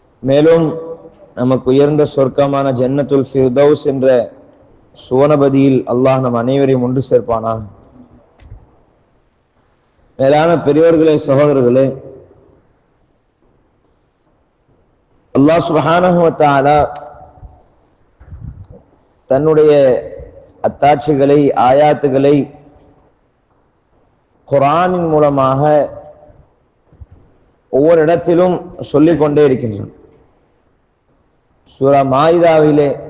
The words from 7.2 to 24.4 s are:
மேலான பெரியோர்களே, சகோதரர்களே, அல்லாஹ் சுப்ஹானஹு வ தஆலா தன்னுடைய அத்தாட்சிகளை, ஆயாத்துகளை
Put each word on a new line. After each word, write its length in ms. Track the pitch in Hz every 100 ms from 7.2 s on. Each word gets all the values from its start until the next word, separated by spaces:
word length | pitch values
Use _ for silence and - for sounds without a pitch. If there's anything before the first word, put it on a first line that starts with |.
| 110 113 113 110 104 - - - - 120 _ _ - - _ _ _ _ _ _ _ _ _ _ _ _ _ _ _ -
மேலான 320 | 135 147 170 160 135
பெரியோர்களே, 460 | 147 165 165 160 147 -
சகோதரர்களே, 560 | 139 147 135 120 127 135 135 - - - _ _ _ _ _ _ _ _ _ _ _ _ _ _ _ _ _ _ _ _ _ _ _ _ _ _ _ _ _ _ 127
அல்லாஹ் 240 | 147 170 160
சுப்ஹானஹு 520 | 156 147 175 180 175 165
வ 40 | -
தஆலா 360 | 147 139 139 151 135 - - - - - - - _ _ _ _ _ _ - - - - - - _ _ _ _ -
தன்னுடைய 420 | 135 156 156 151 147 135 120 - - - - - _ 113
அத்தாட்சிகளை, 720 | - 143 147 151 139 139 147 139 - 123
ஆயாத்துகளை 680 | 139 151 147 143 131 139 147 - - - - _ _ _ _ _ _ _ _ _ _ _ _ _ _ _ _